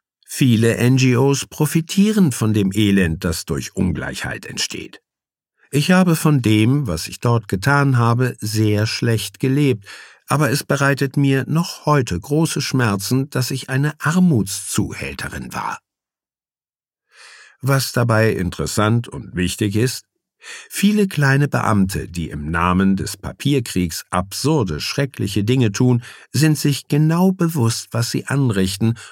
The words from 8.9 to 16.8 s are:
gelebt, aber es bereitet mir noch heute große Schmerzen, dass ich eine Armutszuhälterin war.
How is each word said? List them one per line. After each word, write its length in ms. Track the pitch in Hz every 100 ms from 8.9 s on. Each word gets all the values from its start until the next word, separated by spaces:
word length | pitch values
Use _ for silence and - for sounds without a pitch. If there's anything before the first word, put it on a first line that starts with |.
| - 117 113 - -
gelebt, 480 | 131 139 143 104 - - - _ -
aber 220 | 143 147
es 120 | 139
bereitet 540 | - 139 139 139 139 147
mir 280 | 139 135 123
noch 360 | 156 180 -
heute 360 | 151 147 120 85
große 400 | - 147 165 151
Schmerzen, 680 | - 131 113 101 - 131 135
dass 200 | 127 123
ich 200 | 135 -
eine 240 | 131 147 -
Armutszuhälterin 1500 | 143 180 185 120 98 - - - - - 67 69 69 65 62
war. 280 | - - - _ _ _ _ _ _ _ _ _ _